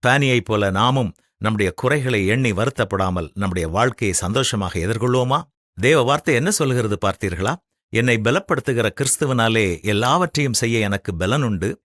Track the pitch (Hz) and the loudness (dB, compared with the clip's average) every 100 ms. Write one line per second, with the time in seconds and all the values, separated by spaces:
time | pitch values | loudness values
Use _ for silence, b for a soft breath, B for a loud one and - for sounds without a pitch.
0 | 123 135 139 123 101 107 101 95 117 135 | 2 2 2 0 0 0 0 2 2 2
1 | 113 - _ _ 107 107 98 - 127 147 | -2 -6 _ _ -2 2 0 0 0 0
2 | 131 113 95 117 127 95 120 135 104 98 | 0 0 2 2 0 0 -2 -2 -4 0
3 | 95 90 80 - 101 90 82 87 123 113 | -2 -2 -6 -6 -4 -2 -2 0 0 0
4 | 107 87 92 117 127 110 92 - 87 113 | -2 -2 -2 -2 -2 -2 -4 -4 -4 -2
5 | 123 127 123 139 - _ _ - 113 156 | 0 0 0 -2 -4 _ _ -2 2 4
6 | 120 147 - 127 156 208 143 127 110 104 | 4 0 2 0 2 0 0 0 -2 0
7 | 98 95 98 87 101 165 _ _ _ 113 | -2 -2 -4 -2 -4 -4 _ _ _ -2
8 | 123 117 110 151 196 160 131 120 110 - | 2 2 2 0 0 -2 0 0 -2 -2
9 | 131 - 143 127 113 113 101 82 98 104 | -2 0 0 2 2 2 2 -2 -2 0
10 | 120 160 180 - 139 113 117 113 104 98 | 2 2 0 0 0 0 0 0 0 -2
11 | - 87 92 135 127 98 95 - | -4 -4 0 0 0 -2 -4 -6